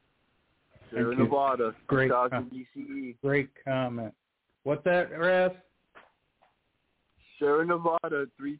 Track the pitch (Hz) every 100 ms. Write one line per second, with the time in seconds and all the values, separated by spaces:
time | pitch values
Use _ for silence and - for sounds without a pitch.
0 | _ _ _ _ _ _ _ - - 113
1 | 117 127 120 143 139 127 113 110 - 135
2 | 131 123 123 127 123 127 127 143 143 139
3 | 127 117 139 143 135 - 139 131 127 120
4 | 110 - _ _ _ _ 135 147 185 180
5 | 175 156 175 185 185 185 _ _ _ -
6 | - _ _ _ _ _ _ _ _ _
7 | _ _ _ - 143 147 170 170 165 165
8 | 165 147 135 - 139